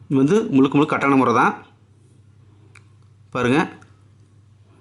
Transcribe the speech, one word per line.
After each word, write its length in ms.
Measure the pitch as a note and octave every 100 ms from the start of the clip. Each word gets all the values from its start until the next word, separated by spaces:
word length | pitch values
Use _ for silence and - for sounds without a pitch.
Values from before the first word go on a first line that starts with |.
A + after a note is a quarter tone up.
| -
இது 100 | C3+
வந்து 140 | C#3+ G#3 A3+ C3+
முழுக்க 180 | C3+ C#3+
முழுக்க 140 | -
கட்டண 220 | B2 C#3 C3+
முறை 100 | B2 A#2
தான். 140 | F3+ - - _ _ _ _ _ _ _ _ _ - - - _ _ _ _
பாருங்க, 240 | C3 A#2+ D3 G3 - - _ _ _ _ _ _ _ _ _